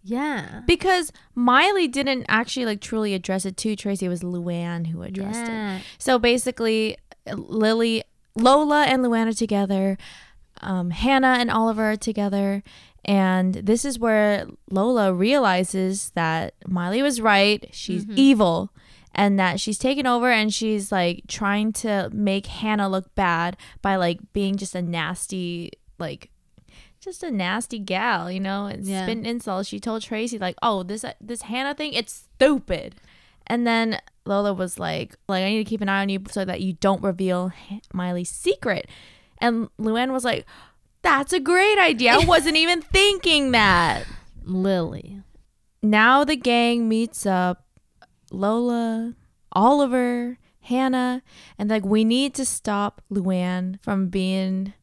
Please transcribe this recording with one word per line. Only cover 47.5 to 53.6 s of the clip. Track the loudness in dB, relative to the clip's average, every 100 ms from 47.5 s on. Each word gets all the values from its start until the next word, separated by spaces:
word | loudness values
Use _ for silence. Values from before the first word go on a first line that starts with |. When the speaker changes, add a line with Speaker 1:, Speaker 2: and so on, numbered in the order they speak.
| -2 _ _ _ _ -20 _ _
Speaker 2:
Lola, | -4 0 0 0 -2 -2 -4 -6 -12 _ _ _
Oliver, | 2 4 6 4 2 0 -2 -6 -10 _ _
Hannah, | -4 0 2 0 -2 -4 _ -20 -20 -6
and, | -2
like, | 0
"We | 2 2
need | 4 2 0
to | -2 -4
stop | -4 -4 -2 -2 -6 _
Luann | -2 0 0 0 -2